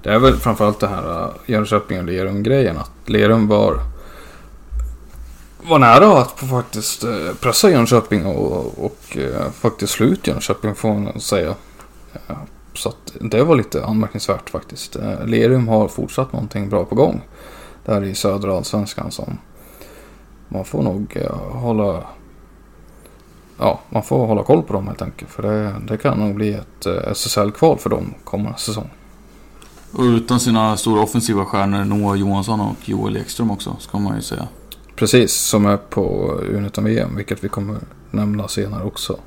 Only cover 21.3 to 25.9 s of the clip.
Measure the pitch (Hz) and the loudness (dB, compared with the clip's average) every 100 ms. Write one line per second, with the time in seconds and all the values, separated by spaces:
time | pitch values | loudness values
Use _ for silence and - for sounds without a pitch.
21.3 | - - 120 120 110 101 82 80 - - | -6 -10 -6 -2 0 0 -2 -8 -18 -20
22.3 | - - - - - - - - - - | -20 -20 -20 -20 -20 -20 -20 -20 -20 -20
23.3 | - - - 110 - - 110 107 135 113 | -20 -20 -2 -2 -2 -4 -6 0 0 2
24.3 | 107 98 151 160 101 101 - 90 - - | 0 4 2 2 -4 -4 -8 -10 -10 -16
25.3 | - 104 107 107 104 110 | -6 -4 -2 -4 -6 -6